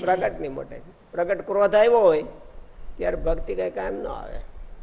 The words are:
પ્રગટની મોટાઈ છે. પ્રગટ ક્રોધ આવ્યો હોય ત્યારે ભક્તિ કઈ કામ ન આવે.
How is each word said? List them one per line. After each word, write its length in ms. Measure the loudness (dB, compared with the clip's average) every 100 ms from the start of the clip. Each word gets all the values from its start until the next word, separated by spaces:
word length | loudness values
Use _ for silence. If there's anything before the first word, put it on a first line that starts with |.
પ્રગટની 460 | 0 2 0 -2 -6
મોટાઈ 320 | -8 -10 -14
છે. 320 | -16 -20 _
પ્રગટ 360 | -2 0 -2 0
ક્રોધ 280 | 2 4 6
આવ્યો 240 | 6 8
હોય 260 | 6 6 0 -12 -18 -16 -16 -14 -10 -6
ત્યારે 180 | -4 -2
ભક્તિ 400 | 0 -2 -2 -4
કઈ 160 | -4
કામ 220 | -4 -6
ન 140 | -6 -8
આવે. 320 | -8 -10 -10 -10 -14 -14 -14